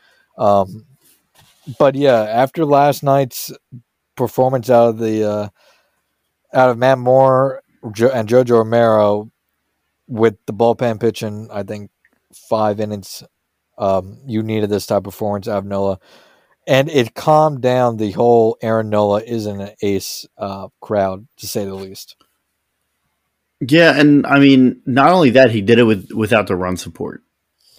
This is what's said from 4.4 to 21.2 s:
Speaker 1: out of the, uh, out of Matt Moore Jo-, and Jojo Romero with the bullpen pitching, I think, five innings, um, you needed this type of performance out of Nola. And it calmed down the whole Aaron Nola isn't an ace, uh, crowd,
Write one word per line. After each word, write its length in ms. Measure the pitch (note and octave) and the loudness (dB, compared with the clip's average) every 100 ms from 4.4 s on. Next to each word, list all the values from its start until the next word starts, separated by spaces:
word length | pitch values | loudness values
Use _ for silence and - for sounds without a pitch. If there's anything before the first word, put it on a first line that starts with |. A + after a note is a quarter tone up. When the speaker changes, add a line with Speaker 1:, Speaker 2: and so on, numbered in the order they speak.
| B2+ C3 A#2 | -2 -2 2
Speaker 1:
out 200 | A#2+ A#2 | 4 4
of 100 | A2 | 0
the, 300 | A2+ A2 G#2 | -4 -2 -2
uh, 200 | G#2 G#2 - _ _ _ _ _ _ _ _ _ | -4 -8 -14 _ _ _ _ _ _ _ _ _
out 160 | C3 B2+ | 2 2
of 80 | A#2 | 2
Matt 220 | C3 C3 | 0 2
Moore 640 | B2 C3 C3+ C3 C3+ - - _ A#2+ | 2 4 4 4 0 -4 -16 _ -14
Jo-, 180 | G#2 A#2+ | -2 0
and 140 | B2+ G#2+ | 0 2
Jojo 320 | B2 B2 A#2 | 2 4 2
Romero 720 | A2 A#2 A#2 G#2+ G#2 G#2 A2 _ _ _ _ _ _ _ - | 2 2 2 4 2 0 -6 _ _ _ _ _ _ _ -12
with 280 | A2+ A2+ G2+ - | -2 0 0 -10
the 80 | |
bullpen 460 | G#2 A#2 A2 B2 G#2+ | -2 0 0 -4 -2
pitching, 480 | A2+ - A2 G#2 A2 | -4 -4 -8 -12 -12
I 120 | G#2 | -12
think, 260 | G2 G#2 G2+ _ _ _ _ | -12 -14 -16 _ _ _ _
five 460 | _ _ A2 G#2+ G#2 | _ _ -2 -2 -2
innings, 440 | G#2+ G#2 F#2 - - _ _ _ _ - | -6 -8 -12 -20 -20 _ _ _ _ -6
um, 420 | G2 F#2+ F#2 G#2+ C3+ | -2 -2 -4 -14 -8
you 180 | A2 | -6
needed 260 | A2 A2 G#2 | -4 -4 -2
this 160 | G2+ - | -4 -2
type 120 | G#2 | -4
of 60 | G2 | -4
performance 420 | - G#2 G2+ G#2 | -8 -8 -6 -6
out 120 | G2+ | -8
of 60 | G2 | -6
Nola. 340 | G2 G2 F#2+ _ _ _ _ _ _ - | -4 -4 -6 _ _ _ _ _ _ -2
And 240 | C3+ D3 | 0 2
it 240 | D3 A#2 | 0 -2
calmed 480 | - D#3+ D#3 D#3 C3+ | -4 0 2 2 -2
down 360 | B2 B2+ B2 A2 | -2 0 0 -2
the 140 | G#2+ | -6
whole 460 | - A#2+ A#2 A2+ - | -2 2 4 2 -2
Aaron 280 | A2+ A2+ G#2+ | -4 -4 -2
Nola 320 | G#2 G#2 G2+ | 0 0 -2
isn't 380 | A2+ A#2 G#2 G2 | -4 -8 -8 -10
an 120 | G2+ - | -14 -8
ace, 440 | G2+ F#2+ - - - - | -4 -4 -6 -14 -18 -12
uh, 320 | G2 G2 F#2+ _ | -12 -12 -16 _
crowd, 480 | - G#2 F#2+ F#2+ | -6 -2 -2 -4